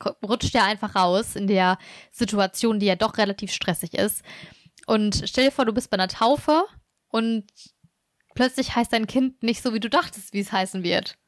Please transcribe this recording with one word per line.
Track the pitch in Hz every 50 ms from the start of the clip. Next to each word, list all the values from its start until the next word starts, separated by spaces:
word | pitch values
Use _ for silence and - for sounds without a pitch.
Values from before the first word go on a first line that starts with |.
ko-, | - - - _ -
rutscht | 202 240 240 - - -
ja | 233 196
einfach | 202 214 - 220 202 -
raus | 190 185 175 180 208 233 - -
in | - 202
der | 196 202 185 185 185 190 - - - - - - _
Situation, | - - 233 - 214 202 190 190 - - 233 226 214 202
die | 202
ja | 196 180
doch | 175 220 220 -
relativ | 220 208 196 196 - 202 190
stressig | - - - 185 170 - - 175 -
ist. | - 202 214 - - - - - - - - - _ _ _ _ _ - -
Und | 226 214 214 208 - - 147
stell | - - 254 262
dir | 277
vor, | - - 247
du | 233
bist | 208 247 - -
bei | -
einer | 185 185 185
Taufe | - - 226 240 294 285 - 302 302 330 392 - - - _ _ _ _ _ _
und | - 226 226 226 226 214 202 _ _ - - - _ _ _ _ _ _ _ _ _ _ _ _ -
plötzlich | - 254 254 - 269 254 - -
heißt | 240 226 -
dein | 240 226 220
Kind | - - 262 262 262 - _ 220
nicht | 226 233 -
so, | - 247
wie | 220 220
du | 226 220
dachtest, | - 349 - - - 202 - - -
wie | 202
es | 196 -
heißen | 196 190 190 - - 190
wird. | 175 170 175 - - - - _ _